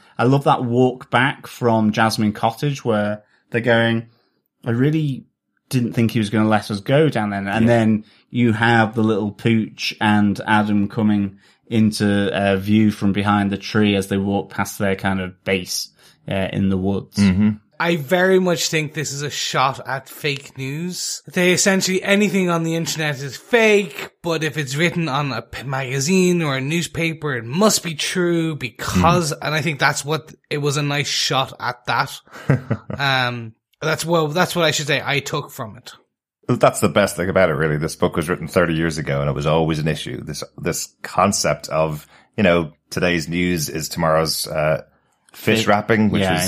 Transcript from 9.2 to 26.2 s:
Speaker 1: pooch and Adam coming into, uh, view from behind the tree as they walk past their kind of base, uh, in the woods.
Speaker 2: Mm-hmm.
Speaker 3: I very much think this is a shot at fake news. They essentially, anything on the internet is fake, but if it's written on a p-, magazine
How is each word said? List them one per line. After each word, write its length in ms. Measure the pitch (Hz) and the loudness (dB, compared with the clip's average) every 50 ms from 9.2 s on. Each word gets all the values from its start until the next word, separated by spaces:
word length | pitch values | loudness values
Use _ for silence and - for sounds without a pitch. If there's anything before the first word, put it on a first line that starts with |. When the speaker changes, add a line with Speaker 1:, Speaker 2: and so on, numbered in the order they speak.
| 107 104 | -2 -4
Speaker 1:
pooch 640 | 98 - - 117 113 113 107 - - - - - - - | -4 -2 0 2 2 2 0 -2 -6 -8 -8 -8 -4 0
and 400 | 110 107 107 104 104 101 98 95 - | 2 2 4 4 4 2 0 0 0
Adam 420 | - 107 107 107 107 104 104 101 101 | 2 2 2 2 2 2 0 0 0
coming 480 | - - 107 107 107 104 101 98 95 - _ _ _ _ _ - | -2 0 2 2 2 2 0 -2 -6 -12 _ _ _ _ _ -2
into, 640 | 117 110 110 107 107 - 107 104 101 101 101 92 - | 0 2 2 2 2 2 0 2 2 2 0 0 0
uh, 220 | 92 101 101 98 | 0 2 2 2
view 340 | 95 95 104 104 110 110 107 | 0 2 2 4 4 4 4
from 220 | 104 - 110 101 95 | 2 0 0 0 0
behind 380 | 104 98 104 104 104 101 101 | 0 2 2 2 2 2 0
the 60 | 98 | -2
tree 380 | 95 - - - 107 107 104 101 | -6 -6 -2 0 2 2 2 2
as 140 | 98 95 98 | 0 0 -2
they 80 | 101 98 | -2 -2
walk 320 | 98 101 98 101 - - | -2 -2 -2 -2 -4 -6
past 280 | - - 98 - - - | -6 -6 -6 -6 -6 -4
their 180 | 107 98 98 | -2 -2 -2
kind 240 | 95 - 98 95 95 | -2 -2 -2 -2 -2
of 220 | 92 90 92 _ _ | -4 -8 -10 _ _
base, 440 | - 98 92 90 - - - - - _ _ _ - _ _ _ - | -2 -2 -2 -2 -6 -8 -8 -8 -10 _ _ _ -20 _ _ _ -6
uh, 200 | 98 95 95 - - | -4 -4 -4 -2 -2
in 160 | 101 98 95 | -2 0 0
the 80 | 98 | 0
woods. 400 | 92 92 98 98 95 - - - 104 | 0 0 -2 -2 -4 -6 -6 -2 0
Speaker 2:
Mm-hmm. 320 | 101 98 90 95 104 107 107 - _ _ _ - | 2 2 2 2 2 2 0 -2 _ _ _ -4
Speaker 3:
I 160 | 165 170 175 | -2 -2 -2
very 420 | 165 139 127 180 180 185 190 190 185 | -2 -2 0 0 2 4 4 4 4
much 300 | 185 180 170 165 - - | 4 2 0 -2 -2 -2
think 260 | 165 156 156 143 - | -2 -2 -4 -4 -6
this 180 | 160 143 - 135 | -8 -8 -6 -6
is 100 | 139 147 | -8 -8
a 80 | 139 | -8
shot 500 | - - - - - 151 131 139 127 - - - | -6 -6 -6 -4 0 0 0 0 0 -4 -6 -8
at 200 | 131 135 - - | -8 -8 -8 -12
fake 480 | - - - 151 139 139 - - - | -12 -6 -4 -4 -4 -6 -8 -14 -14
news. 640 | 135 135 131 139 151 170 180 180 - - - - - - - - | -10 -10 -8 -8 -8 -8 -8 -8 -8 -8 -8 -8 -10 -12 -6 -2
They 200 | 180 180 180 180 | 2 4 4 4
essentially, 480 | 147 - 202 190 190 185 185 185 185 - | 4 4 4 2 2 2 0 0 -2 0
anything 460 | 196 202 202 208 196 156 196 185 175 | 2 2 4 4 2 2 2 2 2
on 140 | 170 165 165 | 0 0 0
the 140 | 165 165 | 0 -2
internet 440 | 165 165 - - 156 160 151 147 127 | -2 -2 -4 -4 -4 -2 -4 -4 -4
is 160 | 139 139 117 | -8 -10 -12
fake, 720 | - - - - 233 226 214 208 202 208 160 - - - - - _ - | -12 -2 0 4 4 6 6 6 4 2 0 -6 -12 -14 -14 -14 _ -4
but 220 | 170 165 156 156 | -4 -2 -2 -2
if 120 | 151 - | -4 -4
it's 200 | 156 147 123 135 | -4 -6 -4 -2
written 320 | 143 170 170 - 175 165 156 | 0 0 0 0 0 -2 -2
on 240 | 131 143 147 139 123 | -2 -2 -2 -2 -4
a 100 | 113 - | -6 -8
p-, 220 | - - - - | -10 -12 -12 -8
magazine 800 | 135 139 135 135 123 131 139 135 156 190 185 | -6 -6 -4 -4 -4 -4 -2 0 2 2 4